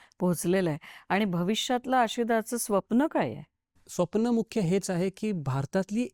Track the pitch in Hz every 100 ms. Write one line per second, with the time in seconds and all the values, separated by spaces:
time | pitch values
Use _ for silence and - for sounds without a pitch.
0 | - - 180 165 170 185 170 143 - -
1 | - 190 214 170 175 220 - 247 254 254
2 | 226 240 226 226 214 233 - 196 - 240
3 | 320 294 139 - - _ _ _ - -
4 | 175 214 240 226 - 226 170 190 - 175
5 | 190 - 214 185 135 131 135 190 190 214
6 | 247